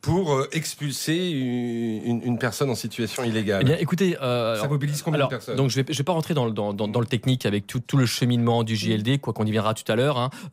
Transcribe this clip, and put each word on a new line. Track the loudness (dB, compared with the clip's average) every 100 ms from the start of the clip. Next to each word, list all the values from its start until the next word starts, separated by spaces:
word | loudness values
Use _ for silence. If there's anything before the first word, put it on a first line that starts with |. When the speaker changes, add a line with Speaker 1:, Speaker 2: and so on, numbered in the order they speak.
Speaker 1:
pour, | 2 2 2
euh, | 2 0
expulser | -4 -6 -6 -6 -4 -2 0 0
une, | -2 -2 -2 -2 -2 -2 -2 -2
une, | 0
une | 0 0
personne | -2 0 -2
en |
situation | 0 -4 -4 -4 -2
illégale ? | 0 0 2 4
Speaker 2:
Eh | 4
bien, | 4
écoutez, | 2 2 2 0
euh, | 0 0 0
Speaker 1:
Ça | 0
Speaker 2:
alors, | 0
Speaker 1:
mobilise | 0 -2 -2
combien | -2 0
de |
Speaker 2:
alors, | 0
Speaker 1:
personnes ? | -2 -4 0
Speaker 2:
donc, | 2
je | 2
vais, | -2
je | -2
vais |
pas | 0
rentrer | 0 0
dans | 0 0
le, |
dans, | 0 -2
dans, | -2 0
dans | 0
le | 0
technique | 0 0 0
avec | 2 0 -2
tout, | -8
tout | 0 2
le | 2
cheminement | 2 2 4 4 2
du | 2 0
J | 0
L | 0
D, | 2 0
quoi | 0
qu'on | -2
y | 0
viendra | 2 0
tout | -2 0
à |
l'heure, | 2 2 2
hein, | -2 -6 -6